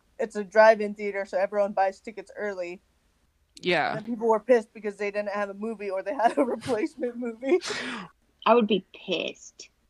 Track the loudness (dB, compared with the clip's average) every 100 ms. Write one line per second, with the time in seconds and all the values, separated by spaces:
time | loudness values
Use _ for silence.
0 | _ -8 -6 -6 0 8 8 8 2 -4
1 | -6 -4 -4 -2 -2 0 0 2 0 0
2 | -14 -14 -14 -8 -6 -6 -8 -10 _ _
3 | _ _ _ _ _ -10 -2 0 0 -2
4 | -6 -4 2 2 4 2 2 -10 -10 -6
5 | -6 -4 -4 -4 -6 -6 -8 -6 -6 -6
6 | -6 0 0 2 -2 -2 -4 -4 -4 -4
7 | -8 -6 -10 -6 0 0 0 -8 -8 -10
8 | -12 _ _ _ 4 4 4 0 -2 -16
9 | -8 -6 -6 -10 -20 -20 -20 _ _